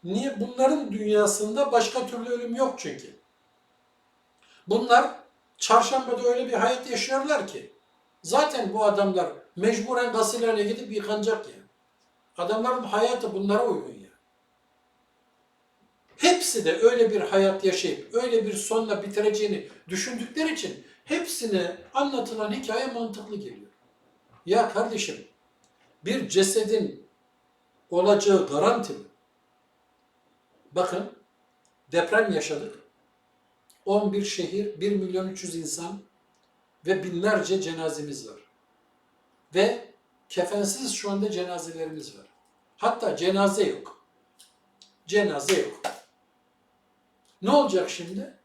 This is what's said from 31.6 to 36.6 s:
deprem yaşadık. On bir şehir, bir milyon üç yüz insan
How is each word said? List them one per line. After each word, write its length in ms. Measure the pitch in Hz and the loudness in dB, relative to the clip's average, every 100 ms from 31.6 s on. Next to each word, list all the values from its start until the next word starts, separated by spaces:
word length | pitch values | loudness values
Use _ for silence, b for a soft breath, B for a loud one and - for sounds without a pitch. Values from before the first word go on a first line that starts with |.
| _ _ _ | _ _ _
deprem 400 | 170 170 190 196 | 0 2 2 2
yaşadık. 460 | 160 - 151 110 - - _ _ _ _ _ _ _ _ _ | 0 -2 -6 -8 -14 -20 _ _ _ _ _ _ _ _ _
On 280 | - 208 202 | 0 2 2
bir 120 | 202 | 0
şehir, 560 | 202 - 165 190 202 156 | -4 -4 -4 -4 -6 -4
bir 160 | 196 202 | -2 0
milyon 320 | 185 185 190 | -2 -4 -4
üç 160 | 190 | -8
yüz 120 | 175 165 | -8 -8
insan 460 | 151 - 170 202 - _ _ _ _ _ | -8 -8 -10 -12 -16 _ _ _ _ _